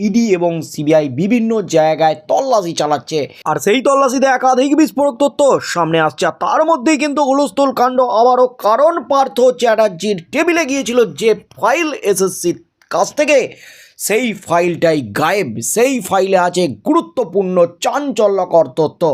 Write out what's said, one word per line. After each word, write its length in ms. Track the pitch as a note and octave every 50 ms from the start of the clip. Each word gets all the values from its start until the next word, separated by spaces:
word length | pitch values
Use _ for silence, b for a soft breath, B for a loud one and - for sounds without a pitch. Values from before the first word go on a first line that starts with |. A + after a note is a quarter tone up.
| G3+
ইডি 180 | G#3+ G3 A#3 A#3 A3 F#3
এবং 160 | E3+ F3 F3 E3+ E3 C#3
সিবিআই। 440 | - - - D3 D3 D#3 D#3 D3+ C#3 A#2+ B2+
বিভিন্ন 300 | F3+ G3+ B3 A#3+ A3+ A3+ A3+ A3 F#3+ D3+
জায়গায় 480 | D#3 E3 D#3 D#3 D#3+ C#3 D#3+ D#3+ D#3 - - -
তল্লাশি 440 | - - C4+ C4+ B3+ G#3+ F#3 E3+ D3+
চালাচ্ছে, 460 | - D#3+ D3 D3 C3+ - - D#3 D#3 C3 - B B B
আর 120 | - D3+ D3 C#3
সেই 160 | F#3+ G#3+ C4 A3+
তল্লাশিতে 460 | D4 C#4 C4+ C#4 C4 A#3+ C4+ C4 C4+
একাধিক 420 | B3+ B3+ C4 C4 B3+ A#3+ C4+ C#4+ D4
বিস্ফোরক 380 | C#4+ D#4 A3+ - C4 C#4+ C#4+ A#3 -
তথ্য 200 | C#4+ C#4+ - - C#4+ C4 G3+ C#3+ - - -
সামনে 240 | F3 E3 D#3+ E3 E3
আসছে। 240 | D#3 D#3 - - F#3
আর 100 | E3 - -
তার 200 | F#3 - A3 C#4 D#4+
মধ্যেই 340 | D#4+ E4 C4+ A#3 D#4 D#4 B3 D4+
কিন্তু 180 | D4+ C#4 D4+ D4
হুলস্থুল 480 | C4 C4+ C#4+ C#4+ B3+ - - C#4 C4+ -
কাণ্ড 260 | - A#3+ B3+ B3+ B3+ B3+ B3 -
আবারও, 300 | G#3+ A#3 B3 B3+ B3 B3+ - - - -
কারণ 320 | G3+ A3 B3 C#4+ E4 E4+ E4 A#3 -
পার্থ 300 | C#4 C4+ C4 C4 C4+ A#3+ B3 B3+ B3+ -
চ্যাটার্জির 600 | A#3 A#3 A3 G#3 A3 G#3+ F3+ D#3+ F3+ G#3+ G#3 E3+ - -
টেবিলে 340 | - C#4 E4 F4 E4 E4+ D#4+
গিয়েছিল 340 | B3+ C#4 C#4 B3+ G3+ A#3+ B3 A3+ F#3 C#3
যে 160 | C3+ G3+ A3+ G#3 - - _ -
ফাইল 360 | - - G#3+ C4 E4+ E4+ D4+ C4 - - G3+
এসএসসির 460 | G3 F#3 F#3+ F#3 F#3 - - F3 E3 - - _ _ _ _ -
কাছ 180 | - E3 G3 - -
থেকে, 220 | - D4+ C4+ D4 C4+ G3 - B B B B B B B B B B
সেই 280 | - - G3+ A3+ B3+ A#3 G3 - -
ফাইলটাই 580 | - E3 D3+ F3 F3 E3+ C3 - E3 D#3+ D3+ B2+ G2+ G2+ -
গায়েব। 320 | D3+ E3 G3 G#3 F3+ B2+ G#2+ - - -
সেই 260 | - G#3+ A#3+ C4+ C#4 B3 F3+ -
ফাইলে 300 | F#3+ G3 F#3 G3 F#3 F3+
আছে 240 | F3 F3+ F3+ F#3 F3+ D3+ A2+ - -
গুরুত্বপূর্ণ 720 | - D#4 A#3 D#3+ - - - B3 E3 F3 G3 F#3+ F#3 F#3 F3+ F3 E3+ F3 -
চাঞ্চল্যকর 840 | - B3+ A#3 C#4 D4 C#4 - - G#3+ G#3 G3 F#3+ F3+ - E3+ E3 D#3 C3+ B2+
তথ্য, 260 | - D#3 D3 - - E3+ D#3